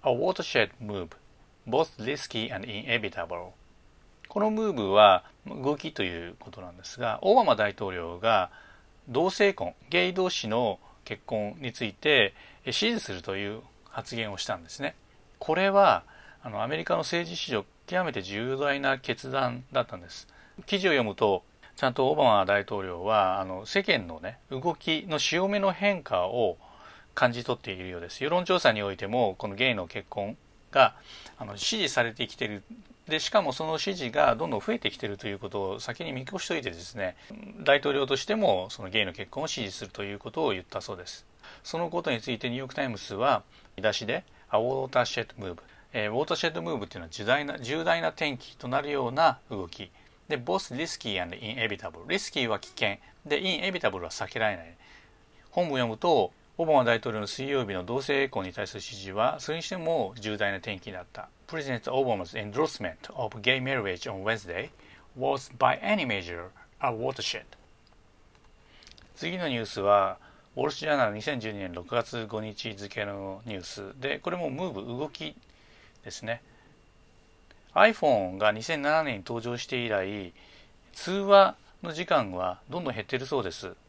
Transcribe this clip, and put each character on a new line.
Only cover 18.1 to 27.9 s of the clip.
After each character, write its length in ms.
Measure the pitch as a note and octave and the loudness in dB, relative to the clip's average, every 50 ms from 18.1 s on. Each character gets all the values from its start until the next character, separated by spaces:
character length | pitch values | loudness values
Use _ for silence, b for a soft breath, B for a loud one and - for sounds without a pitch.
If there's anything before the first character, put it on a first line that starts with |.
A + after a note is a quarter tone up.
て 100 | B2+ A2+ | -2 -4
重 340 | F#2 F#2+ G2+ G#2 A#2 B2+ C3 | -6 -4 -4 -4 -2 -2 -2
大 240 | C3+ C#3+ C#3+ C#3 C#3 | 0 0 0 0 2
な 180 | C#3 C3+ C3+ C3 | 2 0 0 0
決 320 | - - A#2+ - - C3 | -2 -4 -4 -4 -4 -4
断 340 | C3 C3+ C3 B2 B2 B2 B2+ - | -2 0 0 0 -2 -4 -10 -2
だ 100 | - C3 | 0 0
っ 40 | A#2+ | 0
た 100 | - - | 0 -4
ん 40 | F#2 | -14
で 80 | F2 - | -14 -14
す。 160 | - - - B B B B B B B - | -16 -18 -18 B B B B B B B -6
記 120 | - - F#3+ | -2 -2 2
事 100 | F#3 F#3 | 4 4
を 20 | |
読 120 | D#3 C3+ A#2+ | 4 6 4
む 100 | G#2+ F#2+ | 2 2
と、 280 | - A#2 G#2 G2 F2 - - _ _ B B B | 4 4 4 4 4 0 -8 _ _ B B B
ち 80 | - - | 0 0
ゃ 60 | C3 | 0
ん 40 | B2 | 2
と 140 | - C3 C3 | 4 4 4
オ 60 | D3+ | 6
バ 100 | D3+ C#3+ | 6 6
マ 200 | B2 G#2+ G2+ F#2+ | 8 8 6 6
大 160 | F#2 G2+ G2+ | 6 4 2
統 200 | G2 - A2+ G2+ | 2 0 -4 -4
領 220 | F#2+ F#2 F2+ E2+ F2+ | -4 -4 -6 -4 0
は、 360 | G2+ A2 G#2+ G2 F#2 F#2 G2 | 4 4 6 6 4 2 0
あ 40 | F#2+ | -2
の、 220 | F#2 F#2 F#2 G#2+ | -4 -6 -8 -8
世 160 | - - G3 | -2 -2 -2
間 240 | F#3+ - F#3 B2 F#2+ | 2 2 2 2 0
の 140 | E2 E2 D#2+ | -4 -10 -10
ね、 180 | D#2 F#2+ A#2 - - _ | -10 -10 -12 -12 -14 _
動 240 | C3+ C3 C3+ F3 D#3+ | -8 -2 -2 -2 -2
き 300 | - - - D#3+ D3+ - G3 | -2 -2 -2 -2 -2 -2 -4
の 100 | D#3 D3 | -2 0
潮 300 | - - D#3 E3+ F#3+ G3 | 0 2 2 2 2 2
目 100 | G3+ G#3 | 2 2
の 140 | G3 G3 | 2 0
変 300 | F3+ - G3+ G#3 G3+ F3 | 0 2 2 2 2 2
化 240 | - - - F#2 F2+ | -2 0 0 2 2
を 300 | F#2+ G#2+ B2 A#2 G2 E2+ - B B B B B B B B B B - | 2 2 2 2 2 0 -2 B B B B B B B B B B 0
感 180 | - C3+ B2 | 2 2 2
じ 120 | A#2 A#2+ A#2+ | 2 0 -2
取 140 | - B2 - | -4 -4 -4
っ 20 | |
て 120 | - - | -4 -10
い 60 | F#2+ F#2 | -8 -8
る 100 | F#2 | -8
よ 100 | F#2 | -8